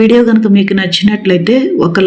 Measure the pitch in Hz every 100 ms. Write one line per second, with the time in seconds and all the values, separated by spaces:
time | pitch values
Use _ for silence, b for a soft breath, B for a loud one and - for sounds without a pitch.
0 | 220 240 226 220 220 202 196 196 180 -
1 | 202 208 196 180 180 262 370 359 170 190